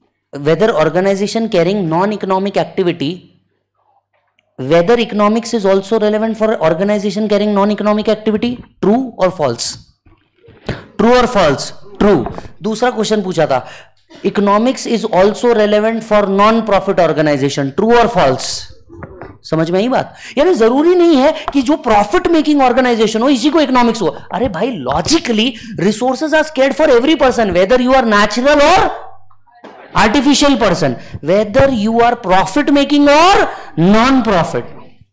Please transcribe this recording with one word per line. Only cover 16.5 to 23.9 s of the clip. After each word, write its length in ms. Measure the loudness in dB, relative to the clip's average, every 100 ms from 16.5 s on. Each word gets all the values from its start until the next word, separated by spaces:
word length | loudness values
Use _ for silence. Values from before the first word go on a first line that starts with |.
| 2 0 0 0 0
organization, 720 | 0 2 0 0 -2 -2 -4 -2
true 160 | 2 2
or 120 | 2 2
false? 320 | 0 0 -6 -8 -12 -20 -20 -20 -20 -18 -20 -20
समझ 280 | -6 -4 -2
में 80 | -2
आई 100 | 0
बात? 260 | -2 -4 -12 -6 0
यानी 160 | 0
जरूरी 420 | 2 2 4 2 4
नहीं 200 | 4 4
है 300 | 2 0 -2
कि 80 | -2
जो 140 | 0 0
profit 500 | 2 0 2 0 2
making 340 | 2 2 2
organization 600 | 4 2 2 2 0 0
हो 80 | 0
इसी 200 | 2 2
को 120 | 2
economics 400 | 2 2 2